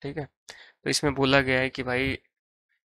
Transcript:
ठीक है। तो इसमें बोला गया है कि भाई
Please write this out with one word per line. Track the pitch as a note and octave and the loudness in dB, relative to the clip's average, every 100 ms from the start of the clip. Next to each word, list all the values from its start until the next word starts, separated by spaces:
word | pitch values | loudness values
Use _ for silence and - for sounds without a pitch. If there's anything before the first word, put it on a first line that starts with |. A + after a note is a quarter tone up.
ठीक | C#3 D#3 | -10 -8
है। | C#3 _ - | -10 _ -20
तो | - - _ C#3 | -20 -20 _ -4
इसमें | C3+ D3 C3+ | 0 0 2
बोला | C3+ C#3 | 4 4
गया | C3 B2+ | 4 0
है | C3 | 0
कि | - | -4
भाई | B2 B2 C3+ - _ _ _ _ _ _ | -4 -2 -2 -4 _ _ _ _ _ _